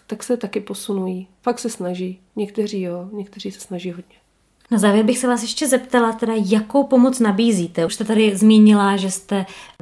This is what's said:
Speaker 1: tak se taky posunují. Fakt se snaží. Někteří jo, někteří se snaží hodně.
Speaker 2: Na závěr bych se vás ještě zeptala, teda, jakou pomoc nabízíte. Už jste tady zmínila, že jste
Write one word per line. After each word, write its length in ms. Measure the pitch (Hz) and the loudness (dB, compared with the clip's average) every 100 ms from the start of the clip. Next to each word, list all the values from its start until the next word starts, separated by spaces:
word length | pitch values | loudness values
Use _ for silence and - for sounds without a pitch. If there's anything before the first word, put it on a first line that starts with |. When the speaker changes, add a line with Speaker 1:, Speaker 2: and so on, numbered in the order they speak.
| - | -14
Speaker 1:
tak 160 | 214 | -10
se 140 | - 240 | -4 -4
taky 220 | 196 208 | -4 -8
posunují. 680 | 196 196 - 196 185 185 185 _ | -8 -8 -6 -4 -4 -8 -12 _
Fakt 180 | 247 240 | -6 -4
se 100 | 233 | -6
snaží. 500 | - 180 180 185 185 _ - | -8 -8 -6 -8 -10 _ -8
Někteří 460 | 202 214 208 208 | -6 -4 -6 -6
jo, 280 | 175 175 185 | -6 -8 -10
někteří 400 | 208 196 202 196 | -12 -14 -14 -14
se 80 | 190 | -14
snaží 320 | - 180 180 | -12 -10 -10
hodně. 240 | 170 - _ _ _ _ _ _ | -12 -18 _ _ _ _ _ _
Speaker 2:
Na 60 | 226 | 0
závěr 260 | 202 208 214 | 2 4 2
bych 120 | 240 | 0
se 100 | 247 | -2
vás 140 | 233 | -2
ještě 260 | 233 - 294 | -4 -6 0
zeptala, 440 | 254 254 247 226 | -2 0 0 0
teda, 220 | 220 226 226 185 | -2 -4 -2 0
jakou 380 | 214 214 277 | 0 2 0
pomoc 360 | 277 254 262 254 | 2 4 4 2
nabízíte. 640 | 220 196 233 202 170 170 165 | 0 2 2 2 -2 -2 -4
Už 80 | |
jste 100 | - | -4
tady 320 | 214 220 220 196 | -2 2 2 4
zmínila, 600 | 214 220 214 208 196 202 | 6 8 8 6 4 2
že 140 | 190 | -2
jste 340 | - - 202 185 - - - | -6 -4 -4 -4 -12 -20 -6